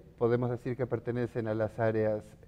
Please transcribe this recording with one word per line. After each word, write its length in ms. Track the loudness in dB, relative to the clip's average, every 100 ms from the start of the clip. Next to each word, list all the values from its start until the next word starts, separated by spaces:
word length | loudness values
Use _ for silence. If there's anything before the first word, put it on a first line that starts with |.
| -18 0
podemos 320 | 2 4 2
decir 260 | -2 -4 -4
que 120 | -2
pertenecen 600 | -2 -2 -2 -2 -2 -2
a 60 |
las 260 | 0 -2 0
áreas 440 | 0 2 2 0 -4 -18